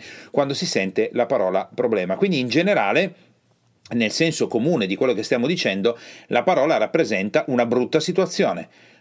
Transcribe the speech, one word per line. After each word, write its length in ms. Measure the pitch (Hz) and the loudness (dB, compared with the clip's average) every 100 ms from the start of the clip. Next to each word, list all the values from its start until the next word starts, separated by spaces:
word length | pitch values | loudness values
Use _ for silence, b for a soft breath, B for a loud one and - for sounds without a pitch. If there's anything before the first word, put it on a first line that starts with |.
| B B B | B B B
quando 220 | - 139 | -2 -2
si 140 | 139 175 | -2 -2
sente 420 | 110 95 110 110 | -2 0 0 -2
la 100 | 117 | 0
parola 460 | 117 123 92 95 - | 0 0 0 0 -4
problema. 440 | - 120 104 90 95 | -4 0 0 -2 0
Quindi 220 | 196 147 | 0 0
in 80 | 123 | 0
generale, 680 | 139 185 170 101 131 196 - b _ _ _ _ _ - | 0 2 2 2 2 0 -6 b _ _ _ _ _ -6
nel 180 | 117 107 | -2 0
senso 360 | - 165 - 110 | 2 0 0 -2
comune 400 | 120 143 151 95 | 0 0 0 0
di 100 | 98 | 0
quello 180 | 131 | 0
che 80 | 110 | 0
stiamo 240 | 107 123 131 | -2 -2 0
dicendo, 500 | 180 120 98 113 117 B B B | 0 -2 0 -2 -2 B B B
la 160 | 120 | 0
parola 340 | 151 170 151 123 | 2 2 2 2
rappresenta 680 | 107 165 156 95 101 151 151 | 2 0 0 0 0 0 0
una 180 | 123 | 0
brutta 340 | 117 123 123 156 | 2 2 2 0
situazione, 680 | 185 180 180 - 143 87 - b b b | 0 0 0 0 -2 -2 -10 b b b